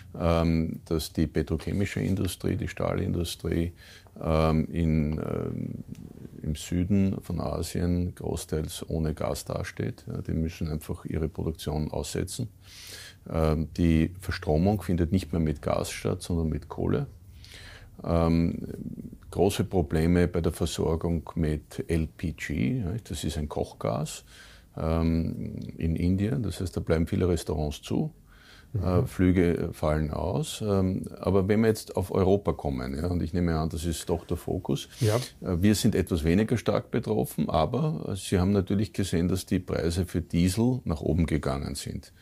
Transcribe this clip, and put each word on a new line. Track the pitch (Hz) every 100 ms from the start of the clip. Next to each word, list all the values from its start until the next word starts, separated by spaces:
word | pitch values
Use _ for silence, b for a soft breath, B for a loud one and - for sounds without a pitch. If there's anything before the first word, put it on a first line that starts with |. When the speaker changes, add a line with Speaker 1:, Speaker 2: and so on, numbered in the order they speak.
| B -
Speaker 1:
ähm, | 85 85 82 80 82 -
dass | - 82 -
die | - 78
petrochemische | 80 78 80 - 92 98 -
Industrie, | 98 95 87 - - 92
die | 85
Stahlindustrie, | - 50 92 92 90 85 - - 85 85 B B B B -
ähm, | 82 80 80 80 73
in, | 82 82 78 76
ähm, | 78 - 50 50 50 50 - 50 - - - - -
im | - 76
Süden | - 90 92 101 98 95
von | - -
Asien | - - - - 87 87 87 -
großteils | - 82 - 78 80 - -
ohne | 82 78
Gas | 78 - - -
dasteht. | - - - - - -
Ja, | 85
die | 92
müssen | 82 80 - 82
einfach | 78 - - -
ihre | 80 78
Produktion | - 85 - - 76 76
aussetzen. | 76 76 - 92 - 117 - B B B B B B -
Ähm, | 80 80 78 80 -
die | 85 80 80 -
Verstromung | - - - 78 95 104
findet | - 87 82
nicht | 95 -
mehr | 90
mit | 78 71
Gas | - - -
statt, | - 104 95
sondern | - 85 80
mit | 76 -
Kohle. | - 87 110 143 - - B B B B B B -
Ähm, | - 85 82 82 85 - - - - - - - -
große | - 95 -
Probleme | 95 95 80 80 85 87 87
bei | 87
der | 85
Versorgung | - 85 - 78 82 87 82 - -
mit | 78 76 - - -
L | 82 78
P | - 87
G, | 76 - 73 131 131
ja, | 87 -
das | - 87
ist | 78 78
ein | 76
Kochgas, | - - - - 57 156 - - B B B B -
ähm, | 82 82 82 82 82 82 - - - -
in | 82 80
Indien. | 87 95 101 135
Das | 98 -
heißt, | 92 -
da |
bleiben | - 80 82
viele | 98 90
Restaurants | 87 - 82 76 76
zu, | - 110 156 - B B B B B
Speaker 2:
Mhm. | 107
Speaker 1:
äh, | 90 90 -
Flüge | - 92 92 87 82 82
fallen | - 78 78 78
aus. | 76 80 139 156 -
Ähm, | 107 98 92 95 95 -
aber | 95 95 92
wenn | 107
wir | 113
jetzt | 107 - -
auf | 92
Europa | 98 92 101 87
kommen, | 71 73 65 64 69
ja, | 87
und | 90
ich | 85
nehme | 87 87 78
an, | 80
das | 80
ist | 82 80 -
doch | 85 -
der | 85
Fokus, | - 90 - 139 - B
Speaker 2:
Ja. | 110 113 131 -
Speaker 1:
äh, | - 87
wir | 104
sind | 104 117 92
etwas | 87 87
weniger | 78 90 110 123
stark | - 107 -
betroffen, | 117 113 107 127 - -
aber, | 80 - 120 156 160 -
äh, | 98
Sie | - 95
haben | 92
natürlich | 101 92 101 110
gesehen, | - 98 87 90
dass | 92 -
die | 92
Preise | - - 85 87 87
für | 90
Diesel | 82 85 92 92 120 127 -
nach | 82
oben | - 78 80
gegangen | 80 69 69 69
sind. | 65 - - - B